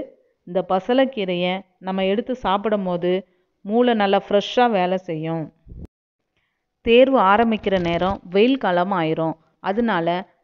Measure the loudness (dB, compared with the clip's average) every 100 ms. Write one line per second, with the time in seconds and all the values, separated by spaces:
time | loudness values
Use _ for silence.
0 | 0 -12 _ _ -8 -6 -2 -2 0 0
1 | 0 -2 -4 -2 -2 -4 -8 _ -8 -4
2 | -2 -2 -4 -6 -2 -2 -2 -2 -2 -4
3 | -2 -2 -4 _ _ _ -4 0 2 2
4 | 2 0 0 -2 0 0 2 2 0 -2
5 | -6 -8 -6 -6 -8 _ -20 -18 -18 _
6 | _ _ _ _ _ _ _ _ 4 6
7 | 6 6 4 4 2 0 0 0 0 -2
8 | -2 -4 -4 2 2 2 0 0 0 0
9 | -2 -2 -4 -6 _ _ -6 -2 0 0
10 | -2 -4 -6 _